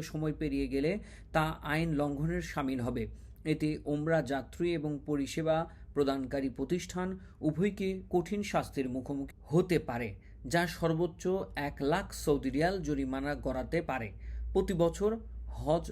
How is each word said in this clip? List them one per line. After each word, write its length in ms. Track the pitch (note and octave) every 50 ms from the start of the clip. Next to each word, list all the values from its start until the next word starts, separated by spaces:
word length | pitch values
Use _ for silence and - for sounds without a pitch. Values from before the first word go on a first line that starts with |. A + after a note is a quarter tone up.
| D#3+ -
সময় 240 | - D#3 D#3 D#3 D3+ D3+
পেরিয়ে 260 | D#3 D3+ C#3 C#3 C#3 C3 C3
গেলে 180 | C3+ C#3 D#3 F#3+ G#3+ - - - - - - -
তা 120 | D#3+ D#3 D#3 D#3+ - - D3+ D3
আইন 180 | D#3 E3 E3 D#3 C#3
লঙ্ঘনের 420 | D3 D3 C#3+ C3+ D3+ D#3+ E3+ F3+ E3 -
শামিল 300 | - D3+ C#3+ C3 C3 B2+
হবে। 240 | A#2 B2 A#2+ A#2+ A2 G#2+ - - - - - - - D#3 D#3
এতে 160 | D#3 D#3 D3+ D3+ D#3+ - - D3
ওমরা 260 | D3 D3 D#3+ E3 D#3+ C#3+ A#2 C#3
যাত্রী 340 | C3+ B2 - - - E3+ F3 E3+ D#3+
এবং 140 | D3 D3+ D3 C#3+ C#3+
পরিষেবা 500 | - D3+ C#3+ C#3 C3 - - D#3+ D#3+ D#3 D#3+ E3+ - - - - - -
প্রদানকারী 560 | - C#3+ C3+ C3+ C3+ C3+ A#2+ B2+ C#3 C3+ C3+ A#2+ -
প্রতিষ্ঠান 500 | C3+ C3 F3+ F3+ F3 - - F3+ F#3 F#3 F#3+ F#3 - - - -
উভয়কে 480 | - D#3 D#3 D#3 F#3 G#3 G3 - G3 F#3+ F#3+ F#3+ F#3 -
কঠিন 300 | - F3+ E3 E3 G#3+ G3+ G3+
শাস্তির 440 | - - E3 C3+ - - C#3+ C3+ B2+ B2
মুখোমুখি 400 | C3 B2+ - C#3+ C#3 C#3 C#3 - - - -
হতে 260 | D3 E3+ F#3 F#3 F3 D3+ - -
পারে, 200 | A#2+ A#2+ A#2+ G#2+ G2 - - - - - - C3 E3
যা 100 | E3+ F3 E3+ - -
সর্বোচ্চ 460 | E3+ E3 E3 D#3+ F3 E3+ E3+ - - F3+ F#3 F#3+ F#3+ - - C#3+ C#3+ C#3+
এক 80 | C#3+ - C#3+ C#3 D#3
লাখ 140 | F#3 G3+ - - - -
সৌদি 260 | D#3+ D3 C#3 C3 C3+
রিয়াল 260 | B2 C#3 D#3+ F3 G3 G3 E3
জরিমানা 500 | D3 D3+ C#3 C#3 C3 C3 C3+ C3+ C#3+ D3 B2+ A#2
গড়াতে 340 | C3+ B2+ C3 B2+ A#2 - C3+ D3+ -
পারে। 180 | C3+ C3 A#2 G2+ - - - - - - - - -
প্রতি 220 | F#3+ F#3+ F#3+ G3
বছর 360 | D#3+ E3+ E3+ E3 E3 G3 G#3+ A3 A3+ - - - - - - - -
হজ 240 | B2+ C#3 D#3 E3+ E3 -